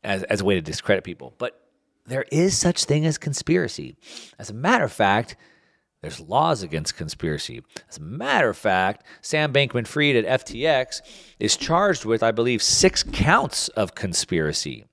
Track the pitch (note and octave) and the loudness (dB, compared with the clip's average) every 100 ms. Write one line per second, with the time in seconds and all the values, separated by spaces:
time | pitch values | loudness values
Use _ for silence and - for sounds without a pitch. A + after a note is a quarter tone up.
0 | G#2+ G2 F#2 G2+ F#2+ F#2 D#2 D#2 - G2 | -2 -4 0 0 2 0 -2 -6 0 0
1 | - E2+ B1+ _ B2 _ _ _ _ _ | 0 -14 -16 _ -10 _ _ _ _ _
2 | - C3 - D3+ F#3 - F3 - - D3+ | -8 -6 -2 2 2 2 0 0 2 2
3 | D#3 D3 - C#3 - F3+ E3+ - C2 - | 2 0 -4 -4 0 0 0 -8 -14 -16
4 | - - - _ - G#2+ D#3+ A#3+ C3+ - | -20 -20 -20 _ -14 -4 0 2 0 2
5 | G2+ G2+ A#2+ - _ _ _ _ _ _ | 4 4 0 -12 _ _ _ _ _ _
6 | D2+ - D#2 A#2 D#3+ C3 F2 D#2 D#2 - | -14 -14 -2 0 2 0 -4 -4 -4 -6
7 | D#2 - D#2+ D2 - A#1 - - _ - | -10 -6 -6 -4 -8 -12 -16 -20 _ -16
8 | E2+ C3+ B3 B3 B2+ G2 G#2+ F#2 F#2 G2+ | -12 -8 0 2 2 0 2 2 2 -2
9 | - - - D#3 D3+ C#3 C3+ B2 A2+ D3 | -14 -18 -4 0 2 2 2 0 -2 0
10 | D3 B2 G#2+ C3 - A2+ D#3 C#3 C3 - | 4 4 2 -2 -2 -4 2 2 0 -8
11 | - - - _ G#2+ - - E3 G3+ E3+ | -14 -20 -20 _ -2 -2 2 2 2 0
12 | G#2+ A2+ A2+ A2 A#2+ A#2 - - F#3 - | 0 2 2 2 2 2 2 4 4 2
13 | - - G#2+ F3+ C#3 - - - G2+ - | -4 0 4 4 2 -4 -4 -2 -2 -2
14 | F#2+ E2 - E2+ D2+ D2 D2+ A1+ G1+ | -4 -4 -2 0 0 -2 -6 -10 -16